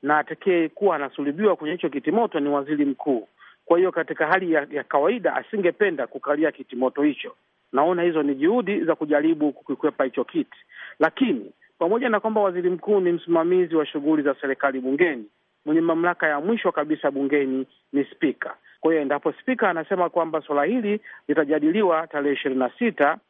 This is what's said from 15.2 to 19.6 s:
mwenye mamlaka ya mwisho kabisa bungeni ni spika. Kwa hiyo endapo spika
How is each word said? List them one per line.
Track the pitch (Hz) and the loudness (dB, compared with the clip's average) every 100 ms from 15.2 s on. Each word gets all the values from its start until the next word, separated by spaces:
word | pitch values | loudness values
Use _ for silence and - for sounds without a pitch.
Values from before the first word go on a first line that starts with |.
| 104 _ _ _ 147 | -10 _ _ _ 0
mwenye | 156 | 0
mamlaka | 170 165 175 175 160 | 2 2 0 0 0
ya | 147 | 0
mwisho | 165 226 185 | -2 0 0
kabisa | 160 151 151 147 | -2 -2 -2 -2
bungeni | 139 139 147 135 131 131 _ _ | -2 0 0 0 -2 -6 _ _
ni | 139 135 | -4 -4
spika. | - 151 - - - _ _ | -2 -2 -2 -8 -12 _ _
Kwa | 160 | 0
hiyo | 160 | 0
endapo | 143 143 165 | 0 -2 -2
spika | - - 254 | -4 -4 0